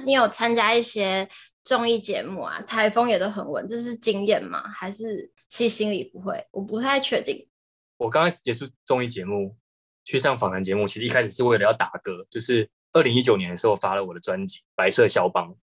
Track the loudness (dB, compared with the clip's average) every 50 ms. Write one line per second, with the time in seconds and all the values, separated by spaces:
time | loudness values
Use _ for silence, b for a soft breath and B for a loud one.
0 | 2 2 4 4 4 4 2 0 0 2 2 4 4 4 4 2 2 0 -2 -2
1 | -2 0 0 -2 -2 -4 B B B B B _ -4 -2 0 0 2 2 0 0
2 | 0 -4 -4 -4 -4 -6 -8 -8 -8 -8 -8 -10 -10 -6 0 2 2 4 4 2
3 | 2 4 2 2 0 -2 -4 -6 -6 -4 -6 -6 -6 -6 -8 -6 -6 -6 -8 -4
4 | -2 0 0 0 2 2 0 0 0 -6 -8 -8 -8 -10 -12 -10 -10 -10 -10 -10
5 | -8 -8 -8 -8 -10 -14 _ _ _ -10 -2 0 0 0 2 0 -2 -2 -2 -4
6 | -6 -8 -12 -10 -8 -6 -6 -6 -8 _ -10 -10 -8 -6 -6 -4 -2 0 0 0
7 | 0 0 -2 -2 -2 -2 -6 -6 -8 _ _ _ _ _ _ _ _ _ _ -6
8 | -4 0 2 2 2 2 0 -2 -4 -4 -4 -4 -6 -12 _ _ _ 0 0 0
9 | 0 -4 -6 -8 -6 -4 -4 -4 -4 -6 -8 _ _ _ _ _ _ _ _ _
10 | _ -2 -2 2 2 2 2 2 0 -2 0 -2 -2 0 0 0 0 -2 -2 -6
11 | -4 0 2 2 0 0 0 2 4 4 4 6 6 4 4 2 0 -4 -4 -10
12 | -8 -8 -10 -10 -12 _ -8 -8 -2 2 2 2 2 0 _ _ _ _ 4 4
13 | 4 6 4 4 4 4 4 4 2 -4 -6 0 0 0 0 2 0 -2 -2 -2
14 | -4 -4 -10 -10 -6 -6 -4 -4 -4 -8 -10 -14 _ _ -4 0 0 2 4 6
15 | 4 4 4 2 0 2 0 -2 -4 -4 -10 _ _ _